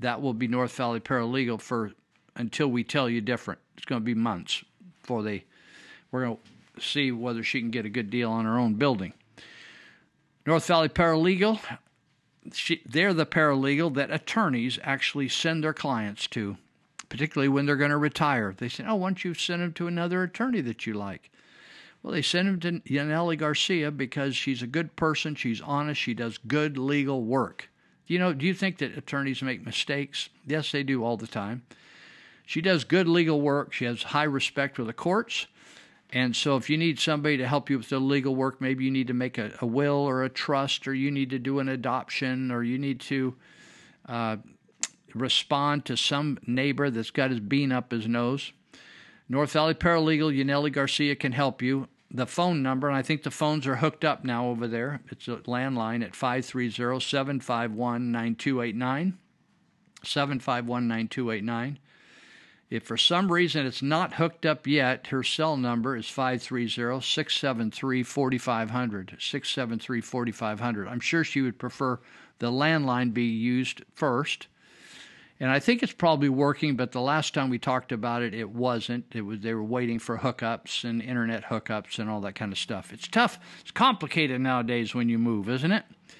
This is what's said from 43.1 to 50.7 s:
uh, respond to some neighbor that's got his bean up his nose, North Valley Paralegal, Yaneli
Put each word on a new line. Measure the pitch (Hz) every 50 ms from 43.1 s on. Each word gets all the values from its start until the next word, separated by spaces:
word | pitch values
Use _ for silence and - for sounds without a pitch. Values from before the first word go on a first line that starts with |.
| 143 135 131 131 127 - _ - - - - - - - - - - _ -
uh, | - 120 117 117 110 110 104 - - - _ _ _ _ - - - - _ _ - -
respond | 110 131 123 - - - - 151 139 139 147 147 147 -
to | - 127 113
some | - - 147 143 151 151 135 - -
neighbor | - 123 127 135 143 135 131 143 143
that's | 120 113 113 -
got | - - 135 131
his | 131 117
bean | 104 101 139 139 143 135 127
up | 127 120 -
his | 120 117 107 113
nose, | 117 117 120 120 135 139 - - - _ _ _ - - - - - - - - - - _ -
North | 123 135 147 135 -
Valley | 156 156 160 160
Paralegal, | - - 175 170 165 160 156 160 147 156 156 143
Yaneli | 135 135 139 139 143 147 147